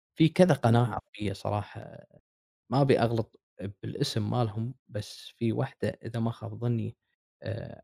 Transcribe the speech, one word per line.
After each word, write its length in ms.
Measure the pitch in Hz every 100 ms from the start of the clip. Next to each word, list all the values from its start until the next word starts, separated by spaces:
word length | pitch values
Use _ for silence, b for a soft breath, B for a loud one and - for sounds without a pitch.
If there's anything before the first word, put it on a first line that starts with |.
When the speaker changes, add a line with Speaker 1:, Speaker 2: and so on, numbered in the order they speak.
| _ -
Speaker 1:
في 100 | 160
كذا 240 | - 180
قناة 300 | 139 117 117
Speaker 2:
نعم. 100 | 120
Speaker 1:
عربية 400 | 98 - - 104
صراحة، 680 | 98 101 104 104 113 - - - _ _ _ _ _ _
ما 100 | 123
أبي 180 | 139 120
أغلط 420 | 113 117 107 _ _ _ 98 -
بالاسم 480 | 113 - - - 104
مالهم، 440 | 117 113 104 113 131 _
بس 400 | 110 - - - _
في 160 | 113
وحدة 360 | 113 131 - 104
إذا 300 | - 113 117
ما 120 | 113
خاب 240 | 117 107 107
ظني، 420 | 120 117 107 - _ _ _ _
آآ، 400 | - - - -